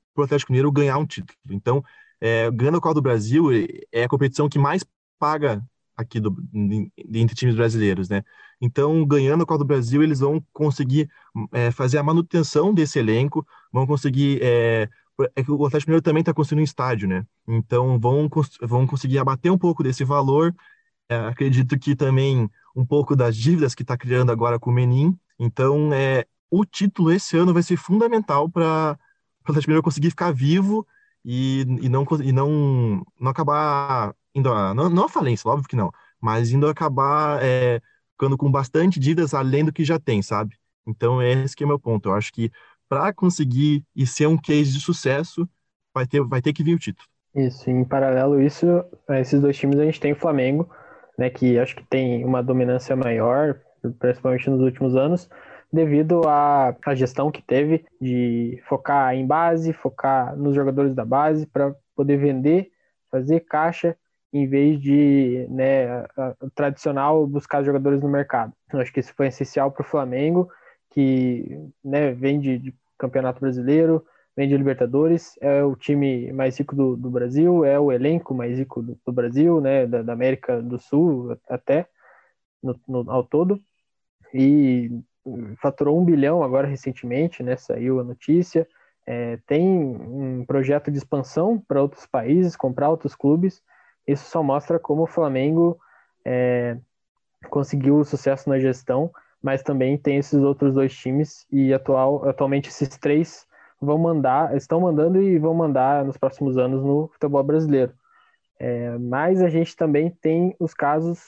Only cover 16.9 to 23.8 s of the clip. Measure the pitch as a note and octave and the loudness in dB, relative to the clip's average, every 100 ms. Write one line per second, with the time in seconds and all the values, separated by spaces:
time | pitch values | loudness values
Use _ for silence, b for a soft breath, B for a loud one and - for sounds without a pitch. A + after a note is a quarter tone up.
16.9 | A2 F#2+ F#2 G#2+ _ - A2+ - B2 C3 | -2 -2 -4 -6 _ -4 -4 0 0 2
17.9 | B2 A#2+ C#3+ D3+ D#3+ C#3+ - A2+ B2 C3 | 0 2 0 0 -2 -4 -6 -4 0 0
18.9 | C3+ C3 C3+ C3 C3+ F3 F#3 F3 D#3+ C3+ | -2 -2 0 0 0 0 2 2 0 -2
19.9 | B2+ C3+ C#3+ C3+ C#3+ E3 F3 b b b | -2 0 0 2 2 2 -2 b b b
20.9 | _ - A#2 A2 B2 C#3 B2+ B2+ C#3 C#3+ | _ -6 -4 -4 -2 0 2 2 -2 -2
21.9 | C3+ C3+ C3 C3+ C3 G#2+ b b B2+ B2 | 0 2 2 2 0 -2 b b -4 0
22.9 | D3 C#3 C3+ A#2+ A2 B2+ F3 C3 - | 0 2 0 0 0 2 2 0 -2